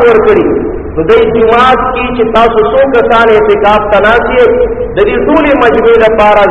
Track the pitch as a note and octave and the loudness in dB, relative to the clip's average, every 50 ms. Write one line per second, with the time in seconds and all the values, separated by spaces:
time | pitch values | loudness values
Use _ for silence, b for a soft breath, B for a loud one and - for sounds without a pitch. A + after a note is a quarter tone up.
0 | A#3+ A#3+ A3+ - - - G3 - - - - - - - - - - - - - | 2 2 2 2 2 2 2 0 0 -2 -2 -4 -6 -6 -8 -10 -10 -8 -6 -4
1 | D#3+ E3 A#3 A3+ A3+ - - A3+ A3 A3 A#3 A#3+ B3+ B3+ B3 A#3+ B3+ C4 B3+ A#3+ | 0 0 2 2 2 0 0 0 0 0 2 2 2 2 0 0 -2 -4 -6 -6
2 | B3 A#3+ B3 B3 A3+ A3+ A3+ A3+ A#3 A#3 A3+ G#3+ - - C4 C4+ C#4 C4+ B3+ A#3 | -6 -6 -4 -4 -4 -2 0 0 0 0 0 0 -2 0 0 0 0 0 0 0
3 | A3 A3+ A#3 A3+ A#3 A3+ G#3+ G#3+ G#3+ G#3+ G3+ G#3 G3+ G3+ G#3+ G#3 G#3 G#3 G#3+ G3 | 0 0 0 2 2 2 2 2 2 0 0 0 0 0 0 0 -2 -2 -2 0
4 | G3+ G#3+ A#3 A#3 - - B3+ B3 A#3+ - - - - - - - - - - F#3 | 0 0 0 0 -2 -2 0 0 2 2 0 0 -2 -4 -4 -6 -8 -6 -2 -2
5 | G#3+ B3+ B3 A#3+ - C#4 D#4 D#4 D4 D4 C4+ B3 B3 A3+ A3 A3+ A3 A#3 A#3 A3 | -2 0 -2 -2 -2 0 0 0 0 0 0 0 0 0 0 2 2 2 2 2
6 | A3+ A3 A3+ G#3+ G#3 G#3 G#3 G#3 G3+ F#3 | 2 2 2 2 2 2 2 2 2 2